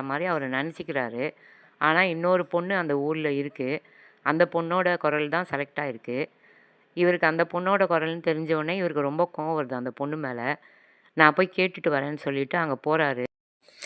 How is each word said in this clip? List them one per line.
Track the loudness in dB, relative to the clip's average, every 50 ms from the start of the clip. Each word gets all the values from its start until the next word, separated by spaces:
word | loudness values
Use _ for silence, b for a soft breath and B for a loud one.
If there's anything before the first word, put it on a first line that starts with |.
| -2
மாதிரி | -2 -4 -4 -2
அவர் | -2 -2 -2 -2 -2
நினச்சிக்கிறாரு. | -2 -2 -4 -4 -6 -8 -8 -6 -4 -4 -4 -4 -4 -4 -6 -6 -6 b b b b b b b b b
ஆனா | 0 2 4 4 4
இன்னொரு | 2 2 0 2 2 2 2 2
பொண்ணு | 0 -2 -2 -2 0 0
அந்த | 0 0 0 0 0
ஊர்ல | 0 0 -2 -2 -2 -2 -2
இருக்கு. | -2 -4 -4 -6 -6 -6 -4 -4 -6 -8 b b b b b b b b
அந்த | 0 2 4 2
பொண்ணோட | 2 2 0 -2 0 0 0 2 2 0
குரல் | 0 0 0 0 0 0 -2
தான் | -2 -2 -2 -2
செலக்ட் | -4 -4 -4 -4 -6 -6
ஆயிருக்கு. | -6 -6 -6 -8 -8 -6 -4 -4 -4 -6 _ b b b b b b b b b b b b
இவருக்கு | 2 4 4 4 4 4
அந்த | 4 4 4 2
பொண்ணோட | 0 0 -2 0 2 2 4 4
குரல்னு | 4 2 2 0 0 -4 -2 -2
தெரிஞ்ச | -2 -2 0 0 0 0
உடனே | 0 0 -2 -2
இவருக்கு | -2 -2 -2 0 0 -2 0
ரொம்ப | 0 0 -2 -2 -2
கோவம் | -4 -4 -4 -2
வருது | -2 -2 -4 -6
அந்த | -6 -6 -6
பொண்ணு | -6 -6 -6 -6 -4
மேல. | -6 -6 -6 -6 -4 -4 -4 -4 -4 b b b b b b b b b b b
"நான் | 6 6 6 6
போய் | 6 2 0 0
கேட்டுட்டு | 0 -2 -2 -2 -4 -2 -2
வரேன்னு" | 0 0 -2 -4 -6 -6
சொல்லிட்டு | -6 -4 -4 -2 -2 -2 -2 -2
அங்க | -2 -2 -2 -4 -2
போறாரு. | 0 2 2 2 0 0 -2 -4 -8 _ _ _ _ _ _ _ B B B B